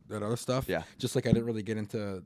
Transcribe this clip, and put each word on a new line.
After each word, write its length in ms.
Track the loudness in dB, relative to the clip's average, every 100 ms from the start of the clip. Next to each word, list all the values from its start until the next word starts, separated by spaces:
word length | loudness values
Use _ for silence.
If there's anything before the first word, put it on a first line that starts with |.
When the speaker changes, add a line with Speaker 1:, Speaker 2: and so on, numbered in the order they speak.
| -8
Speaker 1:
that 140 | -4
other 140 | -2 -2
stuff. 320 | 0 0 2
Speaker 2:
Yeah. 140 | -2 -2 -4
Speaker 1:
Just 180 | 0 2
like 100 | 4
I 60 |
didn't 120 | 4
really 180 | 4 -2
get 140 | -2 -4
into 460 | -2 -4 -4 -6